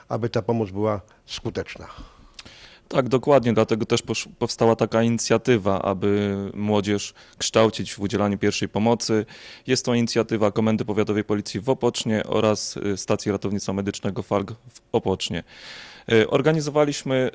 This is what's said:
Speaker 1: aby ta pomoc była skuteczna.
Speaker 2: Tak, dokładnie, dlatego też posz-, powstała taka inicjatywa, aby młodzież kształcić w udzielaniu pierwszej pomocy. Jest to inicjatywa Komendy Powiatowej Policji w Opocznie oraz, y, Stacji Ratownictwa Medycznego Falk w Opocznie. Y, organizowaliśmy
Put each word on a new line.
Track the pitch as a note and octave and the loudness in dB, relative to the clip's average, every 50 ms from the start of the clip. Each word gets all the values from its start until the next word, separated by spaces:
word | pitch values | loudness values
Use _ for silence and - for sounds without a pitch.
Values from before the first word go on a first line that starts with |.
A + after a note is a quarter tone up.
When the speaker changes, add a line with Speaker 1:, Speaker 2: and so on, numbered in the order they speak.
| - - | -10 -8
Speaker 1:
aby | B2 A2+ A#2 A2+ | -6 -4 -4 -2
ta | - A#2+ | -2 -2
pomoc | G2+ - A#2 A2+ A2 F#2 | -2 -2 -2 -2 -2 -4
była | F#2 G2+ G#2 G#2+ G#2 G2 - - - _ _ | -4 -4 -2 -2 -2 -4 -6 -12 -20 _ _
skuteczna. | - - - - A#2 F#2 F#2+ F#2 - - - - - - - - - - - - - _ - - - - - - - - - _ - | -16 -12 -10 -8 -8 -6 -6 -8 -8 -10 -16 -18 -18 -18 -18 -20 -20 -20 -20 -20 -20 _ -20 -20 -20 -20 -20 -20 -20 -20 -20 _ -4
Speaker 2:
Tak, | - D#3 B2+ A#2 | -2 0 0 2
dokładnie, | B2+ B2+ - D3 C#3+ C3 A#2 A#2+ | 2 2 4 6 6 6 6 4
dlatego | G#2+ G#2+ A2 - A#2 G#2+ A2+ | 4 4 2 2 2 -2 0
też | - A#2+ A#2 | 0 0 0
posz-, | - - A2 - - - - - | 0 -2 -4 -6 -6 -8 -8 -6
powstała | A#2+ A2+ - - A#2+ A2+ A2+ | -4 -4 0 2 4 4 4
taka | - A#2 G#2+ - A2+ | 4 2 2 2 2
inicjatywa, | A2+ A#2 A#2 A2 - - A2+ A2+ - C3 B2 G#2 F#2 G2+ G2 F#2 | 2 2 0 0 0 2 2 2 4 4 2 2 2 0 0 0
aby | - G2+ F#2+ F#2 G#2 G2+ G2+ G#2 G#2 G2+ G2 G2 G2 G2 - | 0 0 -2 0 0 2 2 2 2 0 -2 -4 -6 -6 -6
młodzież | G2+ G#2 G#2 G#2 G#2 F#2+ G#2 G#2 G2+ - - - - - - - - | -4 -2 0 0 2 2 0 -2 -2 -4 -8 -14 -18 -20 -20 -12 -8
kształcić | - - - A2+ A2 A2 - - F#2+ - - | -4 2 4 6 6 6 4 0 -8 -8 -6
w | - | -6
udzielaniu | G2+ F#2+ G#2+ G2 G#2 G2+ G2 G2 | -4 -2 0 2 2 0 0 0
pierwszej | G#2 G2+ - - G#2+ - | 0 0 0 -2 -4 -4
pomocy. | - G2+ G#2+ A#2 A#2 A2 - - A2+ G#2+ G2+ - - - - - - - - | -2 0 2 2 2 0 0 0 0 0 -2 -4 -8 -20 -20 -20 -20 -10 -4
Jest | C3 B2+ B2 - | -2 -2 0 0
to | C3 B2 | 0 0
inicjatywa | A#2+ A#2 A2+ - A#2 A2 - A#2+ G2+ G#2+ G#2 | 0 0 0 0 0 0 0 0 0 0 2
Komendy | - A2+ A2 A2 A2 G#2 - | 2 2 2 2 2 0 0
Powiatowej | A2 G2+ G#2+ G#2 G#2 G#2 G#2+ G#2 | -2 0 0 0 0 0 0 0
Policji | - G#2+ G#2 G2+ - - G2+ | 0 -2 -2 -2 -4 -8 -4
w | G2 C3+ | -2 -2
Opocznie | C3 - - A#2+ - - - A2+ G#2+ G#2 - | 0 0 0 0 0 -2 -2 -2 -2 -2 -2
oraz, | - - G#2+ G#2+ G#2+ G#2+ - - - - | -2 0 2 2 2 2 0 -2 -6 -8
y, | - - G2+ G2 | -6 -4 -4 -4
Stacji | F#2 - - G#2+ G2+ - G#2 | -4 -2 -2 -2 -2 0 -2
Ratownictwa | G2 G2 - G2 G#2 G2 - - | -2 -2 -2 -4 -4 -4 -4 -4
Medycznego | F#2+ G2 G2 G2+ G2 - - G#2 F#2+ - | -4 -4 -2 -4 -4 -6 -6 -6 -6 -6
Falk | G2 - G#2 G2+ G2+ F#2+ | -4 -2 0 -2 -2 -2
w | A2+ - - - - - _ _ | -8 -16 -18 -20 -20 -20 _ _
Opocznie. | - A2+ - - F#2+ - - - F#2+ E2 - - - - - - - - - - - - - - | -2 -2 0 0 -2 -2 -2 -6 -6 -8 -8 -10 -16 -20 -20 -18 -18 -18 -18 -20 -20 -12 -2 2
Y, | A2+ A2 G#2+ - | 4 4 4 4
organizowaliśmy | - C3+ C3 D#3 D#3+ D#3+ C#3+ D3 C#3 D3+ D3+ D3 C#3+ - - C#3 C3 C3 B2+ B2 | 2 2 4 2 2 2 0 0 2 2 2 2 0 -4 -4 -2 0 0 0 -2